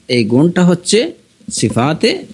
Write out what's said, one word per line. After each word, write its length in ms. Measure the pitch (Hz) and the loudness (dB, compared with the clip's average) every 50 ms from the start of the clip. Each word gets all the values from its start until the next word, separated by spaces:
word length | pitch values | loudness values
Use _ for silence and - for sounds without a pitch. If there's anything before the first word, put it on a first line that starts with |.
| _ - | _ -4
এই 160 | 127 120 113 | -2 -2 0
গুণটা 420 | 101 120 127 156 175 170 180 180 | 2 2 2 2 2 2 2 2
হচ্ছে 480 | 175 175 175 - - 202 214 269 349 - _ _ _ _ _ _ - | 2 2 0 -2 0 0 0 0 -2 -6 _ _ _ _ _ _ -12
সিফাতে 760 | - - 120 107 - 120 123 147 165 165 - 233 - - - - | -8 -4 -4 -2 -2 0 -2 -2 -2 -2 -2 -2 -2 -4 -8 -14